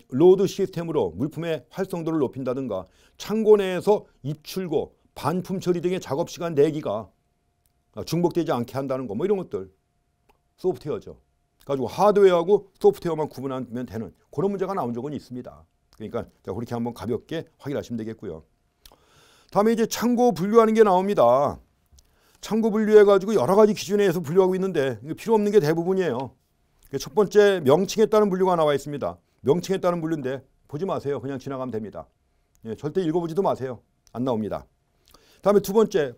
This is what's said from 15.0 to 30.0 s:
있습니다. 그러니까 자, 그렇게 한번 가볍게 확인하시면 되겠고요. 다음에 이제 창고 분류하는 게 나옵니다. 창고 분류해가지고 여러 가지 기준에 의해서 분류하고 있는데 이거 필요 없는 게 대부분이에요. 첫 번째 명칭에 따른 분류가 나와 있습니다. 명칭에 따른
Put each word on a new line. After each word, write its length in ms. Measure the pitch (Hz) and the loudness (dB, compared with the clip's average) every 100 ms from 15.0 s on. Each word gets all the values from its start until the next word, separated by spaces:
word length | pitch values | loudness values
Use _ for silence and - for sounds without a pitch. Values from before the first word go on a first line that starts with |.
| 139 | -8
있습니다. 520 | 139 - 123 - 73 85 _ _ - | -10 -12 -16 -16 -20 _ _ _ -16
그러니까 300 | 107 117 92 _ | -10 -8 -10 _
자, 100 | - | -10
그렇게 220 | 98 117 | -8 -6
한번 180 | 117 117 | -6 -6
가볍게 540 | 117 110 113 - 160 160 _ | -8 -6 -6 -6 -10 -10 _
확인하시면 380 | 139 131 90 117 | -8 -8 -6 -8
되겠고요. 460 | 110 107 104 80 - _ _ _ _ _ _ _ _ _ _ | -10 -10 -12 -14 -18 _ _ _ _ _ _ _ _ _ _
다음에 220 | 190 214 | 0 2
이제 140 | 226 220 | 2 0
창고 460 | - 226 240 247 | 0 -2 2 2
분류하는 420 | 160 196 226 220 | 2 2 4 6
게 80 | 220 | 6
나옵니다. 760 | 214 180 196 190 120 127 139 76 _ _ _ _ _ _ _ _ | 6 4 2 4 6 6 2 -4 _ _ _ _ _ _ _ _
창고 280 | - 220 220 | -4 -2 0
분류해가지고 640 | 208 214 214 202 202 190 | 0 6 8 8 6 4
여러 220 | 208 127 196 | 0 2 6
가지 160 | 214 | 4
기준에 300 | 202 147 208 | 4 -2 0
의해서 180 | 202 170 | 2 0
분류하고 340 | 143 180 185 185 | -2 2 2 2
있는데 420 | 190 170 135 110 | -2 -2 -2 -4
이거 120 | 135 | -10
필요 200 | 156 - | -10 0
없는 160 | 226 208 | 0 4
게 80 | 208 | 2
대부분이에요. 720 | 147 165 170 190 175 120 131 _ _ _ _ _ - - | 2 0 0 -2 -2 -4 -8 _ _ _ _ _ -12 -10
첫 140 | - | -6
번째 460 | 202 202 208 202 190 | -2 2 6 4 4
명칭에 420 | 131 156 196 196 214 | 4 4 2 0 2
따른 220 | 214 208 | 2 2
분류가 280 | 185 185 175 | 2 0 2
나와 180 | 151 | 2
있습니다. 440 | 143 147 143 101 87 _ _ | 0 -4 -6 -6 -8 _ _
명칭에 380 | 120 170 175 190 | 0 0 0 -2
따른 220 | 180 175 | -2 -2